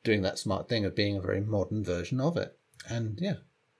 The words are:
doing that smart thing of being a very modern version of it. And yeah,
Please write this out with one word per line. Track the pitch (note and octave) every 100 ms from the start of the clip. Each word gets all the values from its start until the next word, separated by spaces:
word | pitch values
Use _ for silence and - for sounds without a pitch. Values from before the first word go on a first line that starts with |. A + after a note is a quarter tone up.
doing | A#2 G#2+
that | F#2 -
smart | G#2+ F#2+ -
thing | A#2
of | G2
being | - G2+ G2
a |
very | F#2 G2
modern | G#2 G#2 F#2 G#2+
version | F#2+ F2 E2+ B2+
of | D3 E3+
it. | - - _ - -
And | A#2 A2 G#2
yeah, | G3 - - _ _